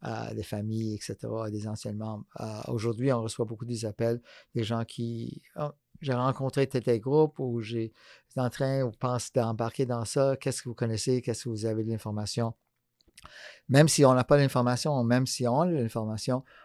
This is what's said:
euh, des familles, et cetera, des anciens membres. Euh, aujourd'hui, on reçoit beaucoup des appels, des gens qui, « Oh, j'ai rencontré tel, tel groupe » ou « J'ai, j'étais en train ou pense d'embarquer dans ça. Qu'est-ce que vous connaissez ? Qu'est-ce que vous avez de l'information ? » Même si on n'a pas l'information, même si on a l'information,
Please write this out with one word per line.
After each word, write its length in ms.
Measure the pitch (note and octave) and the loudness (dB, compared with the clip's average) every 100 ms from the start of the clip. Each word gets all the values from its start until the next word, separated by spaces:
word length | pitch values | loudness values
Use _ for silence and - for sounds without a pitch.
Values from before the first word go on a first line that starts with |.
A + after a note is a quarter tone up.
euh, 300 | - A2+ A2+ | -8 -8 -6
des 80 | A2 | -8
familles, 540 | G#2 G#2 G#2+ A2 A2 G#2 | -6 -4 -4 -2 -4 -6
et 20 | |
cetera, 480 | - - A#2 A2 A2 | -8 -10 -6 -6 -4
des 160 | G#2 G#2+ | -6 -6
anciens 280 | G#2+ A2 | -6 -6
membres. 320 | G#2 A2 G#2+ - - | -6 -8 -8 -12 -10
Euh, 40 | A2+ G#2+ - | -10 -8 -6
aujourd'hui, 420 | A#2+ A2+ A2 C3+ | -2 -2 0 0
on 80 | A#2+ | 0
reçoit 240 | A2+ - A2+ | -2 -4 -6
beaucoup 180 | A2+ | -6
des 220 | A#2+ A#2 A2 | -8 -6 -6
appels, 340 | - A#2 A#2+ - - - | -2 0 0 -4 -20 -8
des 80 | - | -4
gens 220 | G#2+ A#2 | -2 -2
qui, « 560 | A2+ - A#2 A#2 A#2 - - - | -4 -6 -6 -6 -8 -10 -14 -8
Oh, 120 | D3 - _ - | -8 -8 _ -10
j'ai 100 | C#3+ | -2
rencontré 540 | B2 B2+ C3 C3+ C#3 C3+ | 0 2 0 -2 0 0
tel, 160 | B2 | 0
tel 180 | A#2 A2+ | 2 2
groupe » 380 | A#2+ D3 D#3 - | 4 4 4 2
ou « 220 | C3 A#2 | -4 -2
J'ai, 320 | G#2+ A#2 A2+ - - - _ | -4 -4 -6 -8 -20 -20 _
j'étais 120 | - | -2
en 80 | B2 | -2
train 320 | - C3+ C3+ | 0 0 0
ou 80 | B2+ | -2
pense 420 | - B2+ B2 - | -2 -2 -2 0
d'embarquer 540 | C3 A2+ A2+ A#2 - B2+ | 0 0 0 -4 -2 -2
dans 180 | A#2+ | 0
ça. 320 | A2+ C#3+ C3+ C3+ | -2 2 2 2
Qu'est-ce 220 | C3+ B2+ | -2 -4
que 60 | B2 | -8
vous 60 | |
connaissez ? 480 | A2+ A#2 A2 - B2+ | -4 -2 0 0 0
Qu'est-ce 220 | A#2+ A2 | 0 -4
que 40 | A#2+ | -4
vous 160 | G#2+ | -4
avez 180 | A2 A2 | -2 -2
de 60 | A2 | -2
l'information ? » 640 | A2+ A2 G#2+ G#2 - A2+ - _ _ _ _ _ - - - - - - | -4 -4 -6 -4 -2 -4 -4 _ _ _ _ _ -20 -20 -20 -20 -18 4
Même 180 | C3+ D#3 | 6 8
si 160 | - | 8
on 80 | C3+ | 8
n'a 120 | B2+ | 6
pas 120 | A#2+ C#3+ | 6 6
l'information, 680 | C3+ C3 A#2+ B2 D#3 C#3 | 6 4 2 2 0 0
même 240 | A#2 B2 A#2+ | 4 4 2
si 220 | - A#2+ | 0 0
on 140 | C3 | 2
a 40 | F3+ | 2
l'information, 800 | D#3+ A2+ A#2 A2 A2 - B2+ - - | 2 0 -2 -4 -4 -2 -2 -4 -18